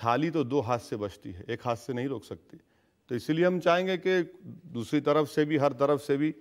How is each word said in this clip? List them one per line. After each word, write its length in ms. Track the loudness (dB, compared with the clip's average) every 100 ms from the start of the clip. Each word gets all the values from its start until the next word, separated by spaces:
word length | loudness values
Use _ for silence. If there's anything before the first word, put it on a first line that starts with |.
थाली 260 | 0 2 2
तो 140 | 0
दो 160 | 0 0
हाथ 180 | 0 -2
से 180 | -4 -6
बजती 360 | -6 -8 -16
है, 120 | -12 -8
एक 120 | -6
हाथ 120 | -4 -4
से 160 | -4
नहीं 160 | -6 -4
रोक 160 | -6
सकती। 360 | -10 -16 _ -20 _ _ _ _ -8
तो 60 |
इसीलिए 300 | -4 0 2
हम 160 | 2 4
चाहेंगे 360 | 4 4 2 -2
कि 440 | 0 0 0 -8 -18 -18 -10
दूसरी 340 | -8 -2 0
तरफ 280 | 2 2 2
से 160 | 0
भी, 120 | 2 2
हर 160 | 2
तरफ 280 | 2 2 2
से 160 | 0 0
भी, 120 | -2 -4